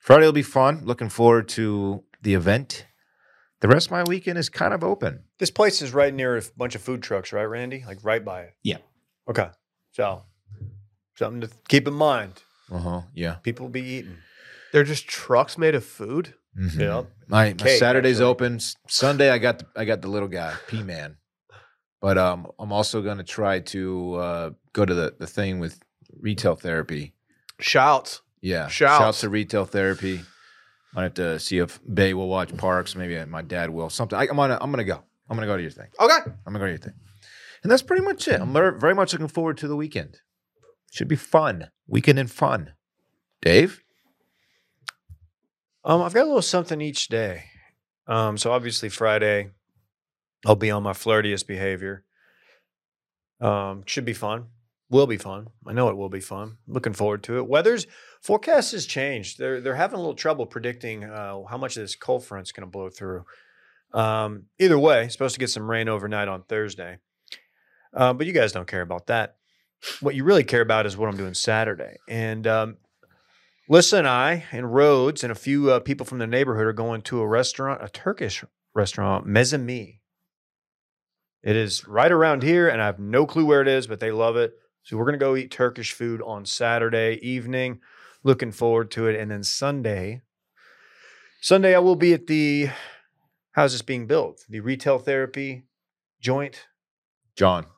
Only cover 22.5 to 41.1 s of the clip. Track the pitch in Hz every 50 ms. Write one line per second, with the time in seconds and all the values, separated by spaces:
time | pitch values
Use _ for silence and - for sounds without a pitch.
22.5 | - - 107 104 101 104 104 - - 110 98 104 104 98 92 - - - 107 98
23.5 | 95 92 82 - - 98 95 92 92 90 90 90 87 87 87 87 87 85 85 80
24.5 | 76 _ _ _ _ - 104 92 90 87 82 71 - _ 78 80 - - 98 98
25.5 | 95 92 85 82 - _ _ _ _ _ _ _ - - - 107 104 - - 98
26.5 | 82 - - 87 82 80 76 73 82 73 73 71 _ _ _ _ _ _ _ -
27.5 | - _ - - - 143 131 147 147 131 - - - - _ _ _ _ - 92
28.5 | 92 82 78 - - - 147 139 147 147 123 107 110 - - 107 101 107 104 -
29.5 | - 104 95 - - 101 95 95 95 - 95 95 95 87 82 - _ _ - -
30.5 | _ _ _ _ _ _ _ _ - 87 92 90 82 90 90 85 80 78 - -
31.5 | 92 90 87 82 - - _ - 104 85 98 95 92 92 95 92 95 92 87 82
32.5 | - 85 - 92 92 90 87 - - 92 90 87 85 82 80 76 82 80 82 71
33.5 | 90 87 85 82 80 82 82 82 - - 120 101 104 98 139 - 143 147 143 135
34.5 | 123 - - 139 143 123 110 92 87 - _ _ _ _ _ _ 110 113 107 104
35.5 | 101 92 85 78 - - - - _ - 220 247 320 320 - - - - - -
36.5 | 202 147 98 190 - - - - - - _ _ _ _ _ - - - - -
37.5 | - - - 180 240 262 - - 359 370 370 403 381 - - 320 233 131 95 127
38.5 | 131 151 180 190 - - 127 160 190 196 190 - - - 160 151 - 170 165 160
39.5 | 151 - 151 143 147 147 151 151 - 101 76 71 - _ _ _ _ _ _ _
40.5 | _ _ _ _ _ _ _ _ - - - -